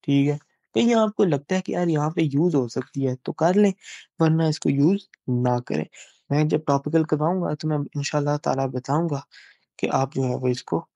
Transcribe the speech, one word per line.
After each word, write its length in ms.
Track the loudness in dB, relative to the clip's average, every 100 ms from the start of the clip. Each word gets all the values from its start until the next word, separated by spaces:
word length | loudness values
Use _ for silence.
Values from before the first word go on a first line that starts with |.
ठीक 260 | 2 2 2
है? 100 | 0 _ _ _ 0
कहीं 200 | 2 4
आपको 300 | 2 2 2
लगता 300 | 2 0 -4
है 60 |
कि 120 | -2
यार 160 | -2 0
यहाँ 220 | 0 0
पे 100 | 0
यूज़ 340 | 0 2 2 2
हो 120 | 0
सकती 340 | -4 -6 -4
है 140 | -4 -4
तो 160 | -8
कर 240 | -2 2 4
लें, 180 | 2 0 -14 -20 -20 _
वरना 260 | 2 2 0
इसको 220 | 0 -2
यूज़ 380 | 2 2 2 -4 _ -4
ना 300 | 0 0 0
करें। 260 | -2 -6 -6 -12 -20 _ _
मैं 160 | 0 0
जब 180 | -2 0
topical 400 | -2 0 -2 0
करवाऊंगा 500 | 0 0 -2 -4 -4
तो 120 | -4
मैं 100 | -4
इंशाल्लाह 600 | -4 -6 -4 -2 -2 -2
ताला 300 | -2 -2 -2
बताऊंगा 580 | -6 -2 -2 -2 -4 -8 -20 -20 _ _ -6
कि 80 | -2
आप 260 | -2 -2
जो 100 | -2
है 120 | -2 -2
वो 120 | -2
इसको 320 | -4 -4 -6 -6